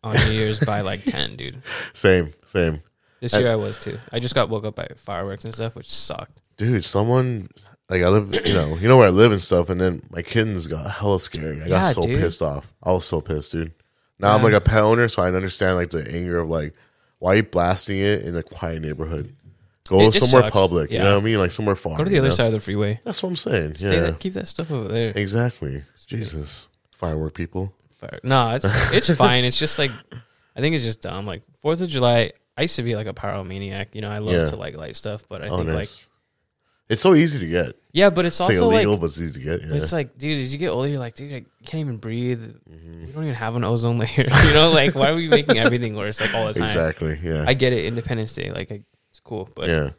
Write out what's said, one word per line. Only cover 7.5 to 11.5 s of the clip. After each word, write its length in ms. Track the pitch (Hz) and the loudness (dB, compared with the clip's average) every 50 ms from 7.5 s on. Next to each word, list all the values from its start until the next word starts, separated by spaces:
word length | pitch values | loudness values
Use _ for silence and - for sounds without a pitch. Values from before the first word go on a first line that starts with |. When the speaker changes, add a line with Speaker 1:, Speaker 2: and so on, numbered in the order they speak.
| _ _ _ _ - _ _ _ | _ _ _ _ -20 _ _ _
Speaker 2:
like, 140 | 95 92 87 | 0 4 4
I 60 | 87 | 6
live, 260 | 98 107 104 98 - - - | 6 4 4 2 -4 -2 0
you 60 | - 101 | 2 2
know, 220 | 92 80 73 78 | 2 2 0 -2
you 120 | 82 95 113 | 0 4 6
know 80 | 131 131 | 8 10
where 80 | 117 | 8
I 40 | 98 | 8
live 220 | 92 98 113 117 107 | 8 8 8 6 6
and 80 | 98 | 2
stuff, 280 | - - 95 87 87 85 | 0 2 2 2 2 2
and 100 | 95 90 | 0 0
then 220 | 90 92 87 73 - - | 0 0 0 -2 -10 -12
my 120 | - 85 87 | -12 -12 -10
kittens 440 | - - 117 110 110 104 90 80 | -4 -2 0 0 0 -2 -6 -6
got 240 | 80 85 80 71 92 | -6 -6 -6 -6 -8
hella 280 | 101 - 110 101 101 92 | -8 -4 0 0 0 0
scared. 360 | - - - 80 76 80 | 0 -4 -6 -6 -8 -6